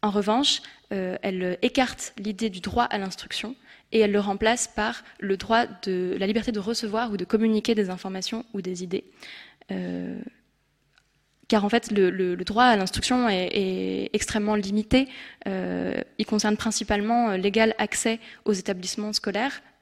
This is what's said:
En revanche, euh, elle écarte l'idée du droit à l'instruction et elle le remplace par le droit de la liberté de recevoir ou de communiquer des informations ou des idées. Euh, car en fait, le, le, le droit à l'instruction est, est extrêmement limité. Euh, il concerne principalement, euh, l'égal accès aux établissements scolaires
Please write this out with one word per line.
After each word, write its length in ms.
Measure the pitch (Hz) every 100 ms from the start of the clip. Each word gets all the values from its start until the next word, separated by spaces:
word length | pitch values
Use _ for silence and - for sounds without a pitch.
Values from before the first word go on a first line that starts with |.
En 80 | 214
revanche, 500 | 202 202 220 285 - - - _
euh, 240 | 202 185 185
elle 360 | - 185 180 180
écarte 500 | 247 262 254 - - -
l'idée 320 | 202 196 226
du 100 | 185
droit 240 | 185 240
à 140 | 240 208
l'instruction 580 | 190 - - - 208 269 - - _
et 80 | 220
elle 120 | 214
le 80 | 202
remplace 480 | 202 196 220 240 -
par 360 | - 214 240 - -
le 160 | 196 190
droit 300 | - 226 240 190
de 320 | - 185 180 180
la 80 | 190
liberté 260 | 220 214
de 60 | 214
recevoir 540 | 196 233 220 214 233
ou 40 | 202
de 80 |
communiquer 500 | 180 220 226 214 208
des 140 | 220 196
informations 560 | 185 190 190 185 226 240
ou 80 | 196
des 220 | 185 180
idées. 220 | 180 190 - _ - - - _ -
Euh, 480 | 190 180 - 185 - - _ _ _ _ _ _ _ _ _ _ _ _
car 160 | 220
en 40 | 202
fait, 240 | 233 -
le, 180 | 208 185
le, 240 | 185 185
le 100 | 180
droit 200 | 180 214
à 120 | 247 214
l'instruction 520 | 185 - - 254 240
est, 200 | 190 185
est 580 | - 190 185 190 185 196
extrêmement 440 | 214 - 220 208 214
limité. 520 | 196 208 214 254 262 - - - -
Euh, 540 | 190 185 180 - - - _
il 80 | 214
concerne 300 | 214 214 214
principalement, 760 | 233 208 214 202 208 233 233
euh, 60 | 190
l'égal 380 | 190 208 220 220
accès 400 | 214 - 226 226 - -
aux 80 | -
établissements 600 | 202 185 190 185 - 214
scolaires 500 | 214 - 196 254 - - _